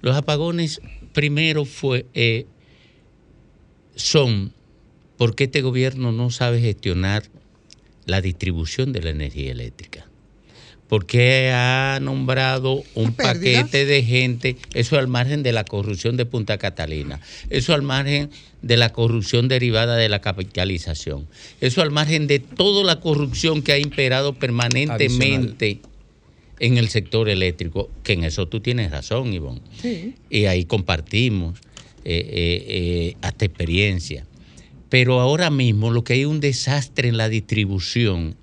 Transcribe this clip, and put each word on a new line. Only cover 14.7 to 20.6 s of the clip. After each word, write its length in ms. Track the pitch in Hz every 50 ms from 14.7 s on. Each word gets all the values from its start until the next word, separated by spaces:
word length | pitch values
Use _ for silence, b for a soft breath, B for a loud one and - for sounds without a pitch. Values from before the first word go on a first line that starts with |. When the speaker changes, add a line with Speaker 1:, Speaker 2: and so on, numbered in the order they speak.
| -
Speaker 1:
eso 240 | - 117 - 156 143
al 80 | 131 127
margen 340 | 127 120 123 127 147 147
de 120 | 143 127 117
la 100 | 113 107
corrupción 540 | - - 101 98 104 101 92 - 117 120 123
de 100 | 123 120
Punta 320 | - 120 107 - 107 98
Catalina, 600 | - 101 - - 82 76 78 76 69 69 69 73 B B B B B B
eso 240 | - 139 120 - 165
al 80 | 147
margen 480 | 139 139 131 135 139 139 143 143 147 147 B B B B B B
de 160 | - - 117 117
la 160 | 120 117 -
corrupción 540 | - 117 117 117 117 101 - - 120 120 131
derivada 500 | 131 127 123 120 113 110 113 117 120 117
de 100 | 113 110
la 140 | 104 98
capitalización, 1080 | - 107 95 95 95 95 - -